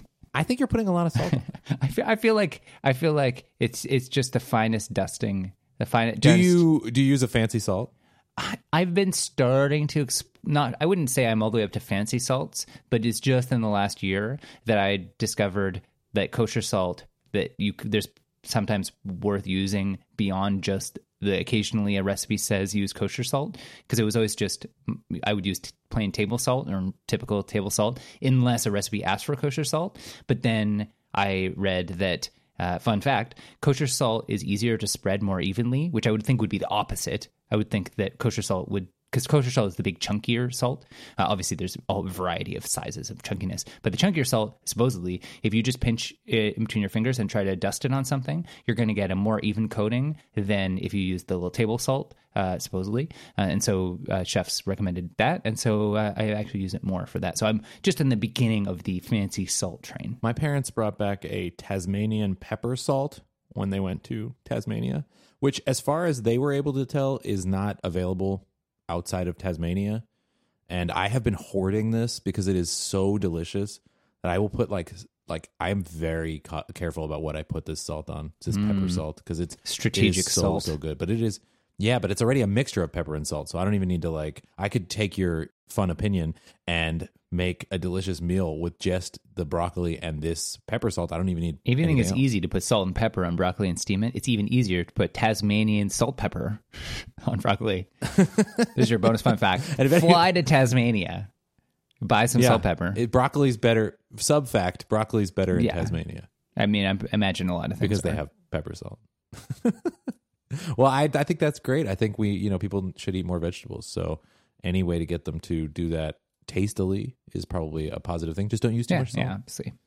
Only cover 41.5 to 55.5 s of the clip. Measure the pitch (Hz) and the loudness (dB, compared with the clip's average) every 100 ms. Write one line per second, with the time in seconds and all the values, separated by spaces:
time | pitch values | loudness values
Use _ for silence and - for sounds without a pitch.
41.5 | 82 92 - - 98 92 90 90 85 - | -4 -6 -6 -4 -4 -4 -4 -4 -4 -6
42.5 | - - - - - - - - 95 92 | -8 -6 -6 -8 -10 -10 -10 -8 -6 -4
43.5 | 92 - - 110 - 190 160 127 117 107 | -6 -10 -6 -4 2 2 2 2 0 0
44.5 | - - - 127 95 90 90 - - 110 | -6 -6 0 0 0 -4 -6 -8 -4 0
45.5 | 110 127 127 120 113 - - - 113 107 | 2 2 0 0 0 -4 -12 -2 0 2
46.5 | - 113 107 101 110 120 127 101 107 98 | 0 -2 -2 0 0 0 0 0 0 0
47.5 | 90 101 - 131 135 131 135 127 160 170 | 0 -2 -2 -2 0 0 -2 -2 -6 -6
48.5 | - - 117 110 104 95 95 107 110 107 | -6 -2 0 2 0 0 2 2 2 0
49.5 | 101 107 - 107 120 147 151 _ 110 101 | 0 -2 0 0 0 -2 -6 _ -4 0
50.5 | 101 95 92 90 101 92 90 - 90 90 | 0 0 -2 -2 -2 -2 -2 -2 -4 -2
51.5 | - 110 120 - 135 - - _ 104 92 | 0 0 0 0 -2 -4 -16 _ -4 -2
52.5 | 87 - 92 95 117 160 - - - 98 | -4 -4 -6 -2 -2 -4 -8 -10 -2 0
53.5 | 95 113 95 92 90 - 95 90 95 - | 0 2 2 0 -4 -4 -4 -2 -2 -2
54.5 | - 95 95 95 90 87 - 120 180 110 | -4 -4 -2 -2 -2 -4 0 0 0 -2